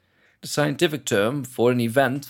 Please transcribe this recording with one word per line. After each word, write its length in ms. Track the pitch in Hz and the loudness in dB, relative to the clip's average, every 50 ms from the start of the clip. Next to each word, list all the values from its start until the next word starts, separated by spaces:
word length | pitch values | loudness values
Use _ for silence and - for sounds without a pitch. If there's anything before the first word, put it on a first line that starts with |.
| _ _ _ _ _ _ _ _ | _ _ _ _ _ _ _ _
The 60 | - | -14
scientific 580 | - - 147 147 151 139 120 175 170 151 123 - | -6 -2 -2 -2 0 0 0 0 0 0 -2 -4
term 400 | - 123 98 101 117 139 147 127 | -2 0 2 2 0 0 -4 -6
for 260 | - - - 113 123 | -6 -2 2 2 2
an 100 | 123 123 | 4 2
event 460 | 117 113 113 139 135 131 131 143 143 | 0 0 2 2 2 2 0 -4 -8